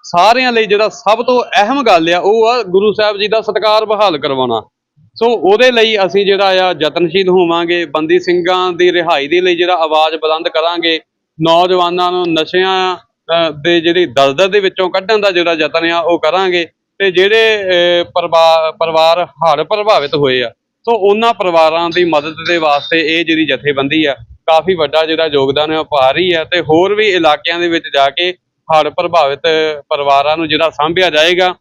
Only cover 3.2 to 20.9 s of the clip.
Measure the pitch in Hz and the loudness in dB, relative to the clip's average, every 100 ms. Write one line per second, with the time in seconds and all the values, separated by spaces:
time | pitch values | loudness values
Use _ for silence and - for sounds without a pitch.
3.2 | 208 220 220 214 214 214 220 208 202 151 | -2 -2 -2 -2 0 0 0 0 0 0
4.2 | 147 135 123 113 - _ _ _ _ - | -4 -2 -2 -4 -8 _ _ _ _ -4
5.2 | 233 220 165 214 254 240 220 214 190 196 | -2 0 2 4 2 2 0 0 0 0
6.2 | 196 196 196 185 185 160 151 156 170 180 | 0 2 2 2 0 -2 -4 -2 -2 0
7.2 | 185 185 170 170 170 175 160 156 156 175 | 2 2 2 0 -2 -4 -2 -4 0 0
8.2 | 175 175 175 185 185 175 180 170 165 156 | 0 -2 0 -2 -2 0 0 0 0 -2
9.2 | 139 175 185 175 175 180 160 156 160 156 | 0 0 0 0 -2 0 0 0 0 -2
10.2 | 156 156 165 160 165 170 165 160 _ _ | -2 -2 -2 -2 -2 -2 -4 -4 _ _
11.2 | _ - 160 165 180 185 175 180 180 180 | _ -4 2 2 2 2 0 0 -2 -2
12.2 | 175 160 156 180 190 190 185 175 _ _ | -2 -2 -2 -2 0 -2 -4 -6 _ _
13.2 | - 165 165 147 165 170 160 170 170 123 | -4 -2 -2 -4 -2 0 0 0 0 2
14.2 | 139 139 190 208 190 185 185 190 190 214 | 2 2 0 0 -2 -4 -4 -4 -2 0
15.2 | 202 175 170 165 151 160 170 170 165 165 | 0 0 -2 -2 -2 -2 -2 -2 -2 0
16.2 | 156 175 190 175 165 _ _ _ 196 175 | 0 0 0 -2 -4 _ _ _ 0 2
17.2 | 196 220 220 214 190 180 175 175 175 180 | 2 2 2 0 0 0 2 0 -2 -4
18.2 | 170 165 165 160 160 - 165 160 160 170 | 0 2 4 4 0 -2 -2 2 2 2
19.2 | 170 - 165 147 156 208 208 190 143 151 | -2 -2 0 0 -2 -2 2 0 0 -2
20.2 | 143 127 117 _ _ _ - | 0 0 -4 _ _ _ -4